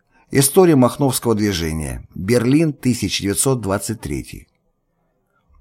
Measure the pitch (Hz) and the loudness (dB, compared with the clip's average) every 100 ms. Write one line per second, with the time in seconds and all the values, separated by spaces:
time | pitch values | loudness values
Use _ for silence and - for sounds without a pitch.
0 | _ _ _ - 139 196 180 139 120 - | _ _ _ 0 2 4 6 6 4 2
1 | 139 131 120 104 104 85 82 78 71 60 | -2 -2 -2 0 0 -2 -4 -4 -8 -10
2 | - - 92 120 117 147 160 135 127 113 | -12 -8 -2 0 2 2 0 -2 -2 -2
3 | 98 - 98 95 - 127 98 101 - 110 | -2 -4 -4 -2 -2 -2 -2 -4 -4 -8
4 | 73 69 - - - _ _ _ _ _ | -8 -8 -10 -16 -20 _ _ _ _ _
5 | _ _ _ _ _ _ | _ _ _ _ _ _